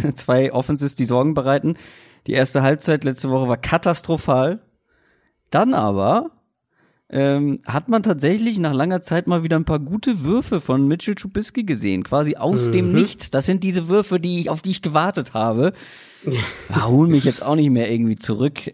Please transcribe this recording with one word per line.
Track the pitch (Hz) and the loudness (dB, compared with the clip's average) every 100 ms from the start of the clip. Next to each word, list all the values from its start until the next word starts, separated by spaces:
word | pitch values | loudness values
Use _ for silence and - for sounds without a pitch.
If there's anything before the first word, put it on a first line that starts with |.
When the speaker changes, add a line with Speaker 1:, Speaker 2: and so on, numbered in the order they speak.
Speaker 1:
<laughs> | 151 | -2
zwei | 139 - 127 135 | -2 0 2 2
Offenses, | 123 131 147 139 | 0 -2 -2 -2
die | - | -2
Sorgen | 120 123 143 | 0 2 2
bereiten. | 147 135 139 151 165 - - - _ - | 0 0 0 0 -4 -10 -20 -20 _ -2
Die | |
erste | - 131 143 | 0 2 2
Halbzeit | 135 147 - 151 | 2 2 0 0
letzte | 143 127 135 | 0 -2 -2
Woche | 131 127 | 0 0
war | 120 | -2
katastrophal. | - 170 180 170 - 165 - 131 135 208 - _ _ _ _ _ _ _ _ | 0 0 0 -2 -2 -4 2 2 2 -2 -10 _ _ _ _ _ _ _ _
Dann | 143 226 | 0 2
aber, | 262 107 98 98 196 320 - _ _ _ _ _ _ _ | 2 0 0 2 2 -2 -10 _ _ _ _ _ _ _
ähm, | - 139 143 143 135 - | 0 2 2 0 -2 -4
hat | 131 - | -4 0
man | 226 | 0
tatsächlich | 214 160 139 208 226 208 | 2 0 2 0 0 0
nach | 160 | 0
langer | 135 160 180 | 0 0 -2
Zeit | - 170 175 | -2 -2 0
mal | 175 | 0
wieder | 165 160 | 0 0
ein | |
paar | 151 156 | 0 -2
gute | 143 208 269 214 | -2 -4 -2 -2
Würfe | 139 220 - 190 | 0 0 0 -4
von | - 131 139 | 0 2 2
Mitchell | 170 - | 0 -2
Trubisky | 202 196 196 214 - | -6 -6 -8 -6 -6
gesehen, | 208 123 107 95 | -4 -2 -2 -2
quasi | - 135 151 | 0 0 0
aus | - 143 127 120 | -2 0 0 2
Speaker 2:
Mhm. | |
Speaker 1:
dem | 120 180 | 2 2
Nichts. | 180 208 - - | 2 2 -2 -4
Das | 135 135 | -2 0
sind | 185 | 0
diese | 190 180 165 | 0 -2 0
Würfe, | 202 202 180 | 0 2 -2
die | 170 175 | -2 -2
ich, | 170 | -4
auf | 156 | -4
die | 190 | -4
ich | 185 | -4
gewartet | 165 151 175 202 127 | -2 0 0 -2 -4
habe. | 110 113 113 143 139 - - - - | -2 0 2 0 -2 -12 -20 -20 -10
Speaker 2:
<laughs> | - 127 107 - - | -6 -4 -6 -10 -6
Speaker 1:
Ja, | 107 110 | -2 2
holen | 127 165 | 4 6
mich | 151 | 4
jetzt | 135 123 | 2 0
auch | 131 | 0
nicht | 156 147 | 2 2
mehr | 123 117 | 2 0
irgendwie | 117 117 110 | 0 0 -2
zurück, | - 107 143 143 - | -4 -2 -2 -4 -10